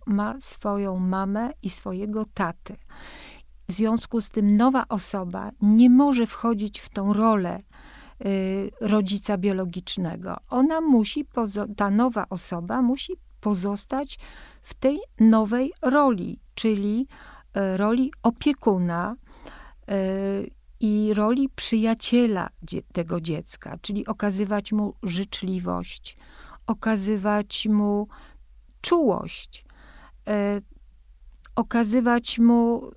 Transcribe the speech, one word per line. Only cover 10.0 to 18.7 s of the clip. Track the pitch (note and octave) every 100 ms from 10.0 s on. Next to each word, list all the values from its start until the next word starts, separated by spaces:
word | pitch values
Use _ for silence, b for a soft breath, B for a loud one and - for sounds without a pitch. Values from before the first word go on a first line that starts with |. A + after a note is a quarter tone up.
| F3 - F3+ - -
Ona | B3 C#4+ D#4+
musi | D#4+ A#3+ G#3 D4+
pozo-, | C#4+ A#3+ A3 G3+ G#3 G3+
ta | G3+
nowa | G3+ B3 A3+ -
osoba | F3+ - F3 F3 A#3+
musi | A#3+ C4+ - F#4 - -
pozostać | G#3+ F#3+ G3 G3+ - C4 C#4+ - B B B B
w | -
tej | - C4 D4+ A#4+ -
nowej | A3 A3 G#3+ A#3+ C4+ -
roli, | B3+ C#4+ C#4 G3+ F3+ - -
czyli, | - A3 G#3 G3+ A3 C4+ B B B B G3+
y, | G3 F#3
roli | G#3 B3 C4 -
opiekuna, | A#3 A#3 D4 C#4+ A3+